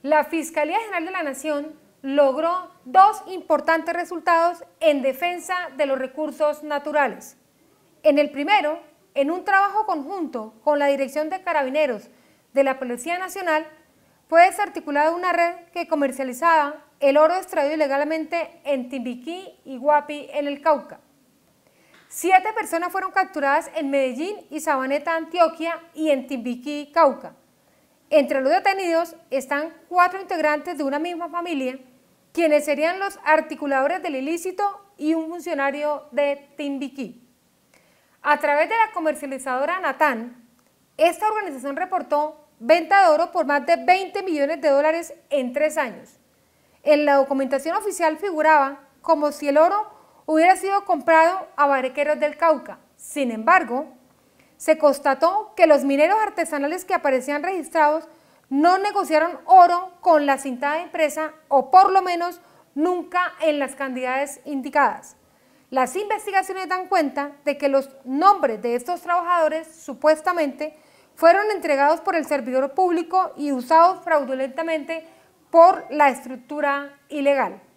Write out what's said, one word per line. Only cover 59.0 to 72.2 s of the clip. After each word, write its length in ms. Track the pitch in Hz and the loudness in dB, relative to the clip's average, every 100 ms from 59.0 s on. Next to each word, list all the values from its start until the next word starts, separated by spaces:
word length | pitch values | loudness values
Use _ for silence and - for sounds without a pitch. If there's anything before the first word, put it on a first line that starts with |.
| 294 311 330 349 | 0 0 0 -6
oro 460 | - 370 349 349 370 - | 6 8 8 6 -4 -4
con 240 | 370 311 | 2 4
la 140 | 285 269 | 4 -2
cintada 420 | 277 247 285 311 | -2 -6 -4 -4
impresa, 520 | 349 339 302 294 311 - _ | -6 -2 -2 -2 -8 -10 _
o 240 | 277 254 | 0 6
por 180 | 370 392 | 6 8
lo 100 | 381 | 4
menos 400 | 370 349 349 349 _ _ _ 277 | 2 -2 -4 -8 _ _ _ -2
nunca 560 | 330 359 - 359 359 - | -2 -2 -4 -2 -2 0
en 180 | 311 294 | 0 0
las 160 | 269 | -4
cantidades 680 | 277 269 254 254 262 285 - | -6 -8 -6 -4 -4 -4 -8
indicadas. 720 | - 277 269 294 254 - - _ _ _ _ _ _ | -10 -8 -2 2 2 0 -14 _ _ _ _ _ _
Las 260 | 262 254 359 | -2 -2 -2
investigaciones 720 | 415 427 427 392 370 381 381 | -4 -6 -2 -2 -2 -8 -6
dan 180 | 370 370 | -6 0
cuenta 460 | 381 294 - 285 - | 0 0 -4 -8 -6
de 140 | - 285 | -6 -2
que 100 | 285 | 0
los 220 | 269 269 - | 0 -2 -16
nombres 580 | 247 269 381 392 294 214 | -8 2 4 4 0 -2
de 140 | 233 240 | -4 -4
estos 260 | 240 349 | -4 -8
trabajadores 640 | 359 349 339 349 311 320 320 | -2 -2 0 2 2 -2 -10
supuestamente 1120 | - - 262 302 311 359 349 294 - 302 - _ _ _ - | -18 -16 0 2 2 0 -2 -4 -4 -12 -12 _ _ _ 4
fueron 340 | 330 381 427 | 6 6 2
entregados 500 | 392 320 277 285 320 | -2 -2 2 2 2
por 140 | 359 | 0
el 100 | 349 | -4